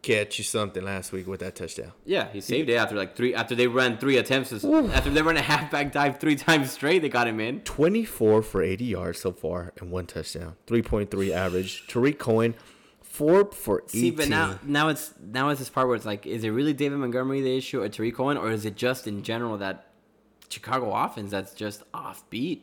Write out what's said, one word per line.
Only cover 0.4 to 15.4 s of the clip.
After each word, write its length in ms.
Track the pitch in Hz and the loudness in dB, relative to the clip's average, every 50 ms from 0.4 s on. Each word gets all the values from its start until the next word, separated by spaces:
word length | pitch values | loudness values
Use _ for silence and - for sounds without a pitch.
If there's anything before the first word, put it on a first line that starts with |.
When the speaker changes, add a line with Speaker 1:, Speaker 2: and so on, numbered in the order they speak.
| 104 | -6
Speaker 1:
something 400 | - - 110 104 98 - 92 92 | -4 -2 -2 -4 -2 -4 -6 -6
last 260 | 98 98 95 92 - | -4 -6 -6 -8 -8
week 160 | - 95 90 | -10 -8 -6
with 140 | 92 95 90 | -8 -8 -8
that 160 | 87 95 - | -8 -10 -8
touchdown. 340 | - 90 80 - - - 85 - _ _ | -10 -12 -10 -10 -12 -12 -14 -16 _ _
Speaker 2:
Yeah, 240 | 151 190 175 104 - | -4 -2 -2 -2 -4
he 80 | 104 101 | -8 -10
saved 300 | 95 - 117 139 160 123 | -6 -2 -2 -2 2 2
it 40 | 117 | 2
after, 180 | 117 110 - 107 | 2 2 0 0
like, 220 | 101 95 95 - | -4 -4 -4 -2
three, 180 | - 120 127 123 | -2 0 0 0
after 220 | 113 117 - 127 | -2 -2 -2 2
they 100 | 117 123 | 2 2
ran 320 | 123 117 131 127 123 113 110 | 4 4 2 2 2 0 0
three 180 | 135 139 135 | 2 4 4
attempts, 340 | 123 113 - 131 135 127 - | 4 4 2 0 0 0 -2
this, 120 | 120 104 | -6 -4
Speaker 1:
Oof. 300 | - 285 311 320 269 202 - | 2 4 4 4 4 4 2
Speaker 2:
after 160 | 131 131 143 | 2 2 4
they 100 | 139 156 | 2 4
ran 140 | 156 165 165 | 4 4 2
a 60 | 147 | 2
<laughs> 100 | - 147 | 2 2
halfback 380 | 151 143 147 147 - 143 143 143 | 2 2 2 -2 -2 -2 -2 0
dive 300 | - 143 143 143 143 - | 2 2 2 2 0 0
three 160 | - 156 147 | 2 2 2
times 340 | 135 - - 165 151 139 131 | 2 4 4 4 4 4 0
straight, 300 | - - - 147 180 185 | -4 -2 0 2 4 4
they 60 | 156 139 | 2 2
got 180 | - 120 120 | 2 2 2
him 140 | 117 110 110 | 2 0 0
in. 200 | 107 117 135 - | -2 -2 -4 -6
Speaker 1:
Twenty-four 800 | - - - - 147 175 208 226 226 - - - 113 107 107 110 | -8 -8 2 4 4 4 4 2 0 -2 0 4 6 6 6 6
for 200 | 107 - - 95 | 4 2 0 2
eighty 220 | 82 92 92 101 120 | 2 2 0 0 -2
yards 340 | 123 95 90 92 90 85 - | -2 -2 -2 -2 -4 -6 -2
so 120 | - 95 | -4 -4
far 400 | 87 - - 92 87 90 87 90 _ - | -4 -2 -4 -4 -4 -4 -6 -8 _ -12
and 100 | 98 87 | -10 -6
one 160 | 90 92 87 | -6 -6 -6
touchdown. 480 | - - 87 - - - 87 87 82 82 _ _ - | -6 -8 -8 -8 -8 -8 -10 -10 -10 -14 _ _ 0
Three 140 | 113 117 | 0 0
point 280 | 113 - 123 107 104 98 | 2 2 -2 -2 -2 -2
three 220 | - 98 98 95 | -2 -2 -2 0
average. 520 | 82 90 95 92 87 92 95 98 - - - - | 0 0 0 0 0 0 -2 -2 -8 -12 -14 -4
Tariq 300 | - 123 123 143 147 - | 0 2 2 2 2 0
Cohen, 360 | - 117 110 113 113 117 117 - - - - _ _ _ _ _ | 0 2 2 4 2 2 0 -4 -16 -20 -20 _ _ _ _ _
four 480 | _ - - - 147 156 175 196 202 202 | _ -16 -6 0 4 6 6 6 6 4
for 320 | - - - - 98 - | -2 -8 -2 0 0 0
eighteen. 180 | - - - - | -2 -4 0 2
Speaker 2:
See, 100 | 175 175 | 2 2
but 160 | 160 156 147 143 | 2 0 0 0
now, 300 | 151 156 165 156 - 90 - | 2 2 0 0 -2 -8 -4
now 240 | 139 143 147 151 160 | 0 2 2 4 2
it's, 240 | 147 - - - - - | 0 -2 -6 -12 -16 -18
now 280 | 73 95 110 127 | -16 -6 -2 0